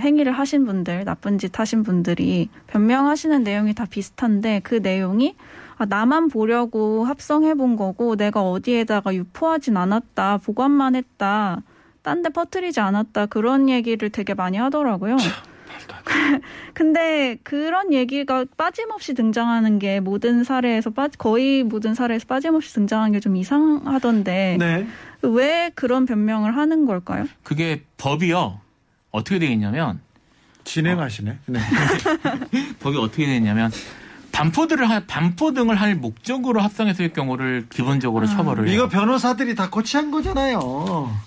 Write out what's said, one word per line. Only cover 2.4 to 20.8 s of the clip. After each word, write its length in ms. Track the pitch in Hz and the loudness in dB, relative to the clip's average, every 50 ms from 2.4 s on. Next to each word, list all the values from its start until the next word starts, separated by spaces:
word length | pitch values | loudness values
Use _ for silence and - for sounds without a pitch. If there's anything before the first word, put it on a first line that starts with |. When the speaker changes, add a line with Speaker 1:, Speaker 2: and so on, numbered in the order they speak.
| 165 - - - - - | 0 -2 -6 -12 -10 -4
Speaker 1:
변명하시는 760 | - 208 208 220 247 269 277 285 302 302 - 320 302 277 233 | 0 2 4 4 4 4 4 2 2 2 2 2 2 2 2
내용이 300 | 202 202 208 214 214 214 | 0 0 0 0 0 -2
다 100 | 214 226 | -2 -4
비슷한데 760 | 180 - 202 190 - - - 254 233 208 196 214 226 214 196 190 | -6 -6 -8 -8 -8 -6 -2 0 2 2 2 2 0 0 -2 -2
그 120 | - 240 | -2 -2
내용이 600 | 226 190 190 190 190 190 185 196 220 262 330 403 - - - - - - - - | 0 0 0 0 0 0 0 2 2 2 0 0 -4 -16 -20 -20 -20 -20 -12 -6
"아, 80 | - 226 | -4 -2
나만 440 | 202 202 208 226 247 294 320 330 302 | 0 0 2 2 4 4 4 2 2
보려고 760 | - 220 214 220 233 240 240 233 - 220 214 214 220 220 233 | 2 2 2 2 2 2 0 0 0 0 0 2 2 0 0
합성해 480 | 247 285 277 - - 294 311 311 311 | -2 -2 -4 -2 0 2 2 4 4
본 240 | 311 277 262 254 233 | 2 2 2 2 2
거고 400 | 214 202 190 185 - 233 233 220 | 2 0 -2 -2 -2 0 0 0
내가 240 | 208 208 208 208 214 | 0 0 0 0 0
어디에다가 720 | 196 185 180 196 185 240 247 233 226 226 214 202 196 196 190 | 0 0 0 -2 -2 0 0 0 0 0 0 -2 0 -2 -2
유포하진 600 | 185 180 180 - - 330 320 320 311 - 254 214 | -4 -4 -6 -6 -2 0 0 0 0 0 0 0
않았다, 640 | 180 180 190 208 226 - - _ - 190 196 208 196 | 0 2 0 0 -2 -2 -4 _ -2 0 0 0 0
보관만 560 | - - 208 247 254 277 285 285 269 262 254 | -2 -4 -2 0 2 2 2 2 2 2 0
했다, 680 | 254 254 - _ - 202 196 202 214 214 190 170 - - _ _ _ _ _ _ _ | 0 -2 -6 _ -4 -2 0 0 0 0 -2 -4 -6 -10 _ _ _ _ _ _ _
딴 200 | - 302 294 349 | -6 -4 -2 -2
데 80 | 339 320 | -2 -2
퍼뜨리지 500 | 277 339 339 - - 381 370 359 302 240 | -2 -4 -4 -4 -4 -4 -4 -4 -2 0
않았다." 460 | 208 190 202 208 220 214 - 208 208 | 0 0 0 0 -2 -2 -2 -4 -2
그런 420 | 214 - 220 214 240 269 269 269 262 | -2 -2 -2 0 2 2 2 4 2
얘기를 400 | 254 247 226 233 226 214 220 208 | 2 0 0 -2 -2 -2 -4 -4
되게 240 | 214 220 196 202 | -4 -4 -6 -4
많이 240 | 196 190 185 185 190 | -4 -4 -2 -2 -2
하더라고요. 640 | 208 247 269 285 302 294 247 202 180 190 214 254 269 | -2 -2 0 0 0 0 0 -2 -2 -2 0 0 0
Speaker 2:
참, 120 | 214 170 202 - - - - - - - | 0 0 -4 -6 -12 -20 -20 -20 -20 -20
말도 260 | - - - - - | -20 -20 -18 -18 -18
안 100 | - - | -12 -6
돼. 360 | - - 294 302 294 285 269 - - - | -4 -2 0 2 2 0 0 -2 -6 -18
Speaker 1:
<laughs> 160 | - - - | -20 -18 -10
근데 640 | - - 330 311 311 339 330 320 311 302 277 254 226 - | -2 0 2 4 4 4 2 2 2 0 0 -2 -2 -6
그런 500 | - - 294 285 302 320 339 370 403 381 | -8 -6 -4 -4 -2 -2 0 0 0 2
얘기가 540 | 294 262 254 240 269 285 277 277 262 262 254 269 _ | 2 2 2 0 -2 -4 -2 0 0 -2 -2 -4 _
빠짐없이 560 | - 320 359 349 - 466 440 440 415 - - | -2 -2 -2 -2 -4 -6 -8 -8 -10 -8 -6
등장하는 680 | 269 247 226 220 214 233 233 233 233 226 220 220 214 202 | -2 0 0 0 2 2 0 2 2 2 4 4 2 2
게 220 | 196 196 196 196 | 2 0 -2 -2
모든 440 | 185 190 202 208 226 240 240 240 247 | -2 -2 -2 0 0 2 2 2 2
사례에서 440 | - 269 254 247 247 226 220 | 2 0 0 2 2 0 0